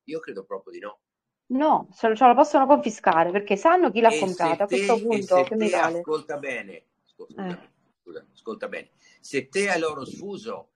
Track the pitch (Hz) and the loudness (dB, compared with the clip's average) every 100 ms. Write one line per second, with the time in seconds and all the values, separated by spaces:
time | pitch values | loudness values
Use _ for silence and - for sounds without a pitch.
0 | - 160 156 104 95 95 95 87 101 104 | -12 -12 -12 -14 -12 -14 -14 -16 -16 -16
1 | _ _ _ _ - 262 302 208 - - | _ _ _ _ -6 0 2 0 -2 -4
2 | 226 220 254 240 302 294 262 277 233 - | -2 4 6 6 4 4 4 4 2 -2
3 | 202 165 170 196 202 196 330 359 302 202 | 2 2 2 0 -2 0 4 4 2 4
4 | 226 156 185 180 165 165 202 190 196 226 | 2 2 -2 0 0 0 -2 0 2 0
5 | 226 214 190 185 180 220 214 170 165 170 | 0 -2 2 2 2 0 0 2 0 -2
6 | 165 151 135 143 139 120 98 82 _ _ | -4 -6 -6 -10 -8 -8 -10 -18 _ _
7 | _ - - - 185 180 - _ _ _ | _ -20 -18 -10 -10 -10 -16 _ _ _
8 | - 80 - _ - 107 101 87 - _ | -20 -20 -20 _ -14 -12 -10 -12 -14 _
9 | _ _ - 139 135 190 202 175 160 147 | _ _ -8 -8 -4 -2 0 0 -2 -6
10 | 127 - 196 190 110 92 - | -10 -12 -12 -12 -12 -12 -14